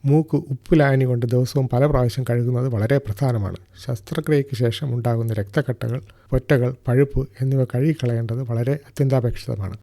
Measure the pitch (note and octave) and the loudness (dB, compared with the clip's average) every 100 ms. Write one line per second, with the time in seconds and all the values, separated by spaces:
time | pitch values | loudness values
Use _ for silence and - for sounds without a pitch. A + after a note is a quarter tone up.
0 | C#3 D3+ D#3+ C#3+ - C3 - E3 C#3 C3+ | 4 2 2 -2 -2 -10 2 4 4 4
1 | C3 B2 A#2+ B2 B2+ D3 C3 A#2+ D3 C3 | 2 0 2 2 2 0 0 2 2 2
2 | B2 C3+ B2 A#2+ A#2+ B2 C3 A2+ A2 C#3 | 0 -2 -2 0 0 0 0 0 2 2
3 | - G#2 C#3 A#2 F#2+ F2 - - - B2 | 0 -2 0 0 -2 -6 -14 -14 -8 -8
4 | - D#3+ D#3 D3+ C#3 A#2 A#2+ A2 C#3+ A#2+ | -6 -6 0 0 0 0 0 0 -4 -2
5 | A#2+ A#2 A2+ G#2+ G2 D#3 C3+ A#2 A#2 B2 | 0 -2 -2 -4 -2 -2 -2 -4 -6 -6
6 | - - _ C3 - C3+ B2 C3 - B2 | -10 -20 _ -4 2 2 2 -4 0 2
7 | C#3+ - C3+ - C3 C3+ B2+ B2 D3 D3 | 4 0 -4 -4 0 0 0 0 0 0
8 | B2 A#2 A#2 A#2 B2+ A#2 A#2+ C#3+ - - | -2 -2 -2 -4 -2 -2 -2 -4 -6 -2
9 | C#3 C3 A#2 - - G#2+ F#2+ G2+ | 2 2 0 -4 -6 -6 -6 -8